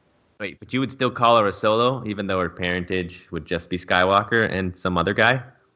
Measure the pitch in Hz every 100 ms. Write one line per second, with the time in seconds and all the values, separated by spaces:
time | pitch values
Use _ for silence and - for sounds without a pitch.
0 | _ _ _ _ 101 71 - 127 135 135
1 | 127 120 120 117 101 95 110 110 123 131
2 | 113 101 98 95 85 - 90 90 87 92
3 | 87 - - 85 - 85 - 90 - 90
4 | 92 98 104 117 107 92 92 87 95 90
5 | 87 107 113 131 - _ _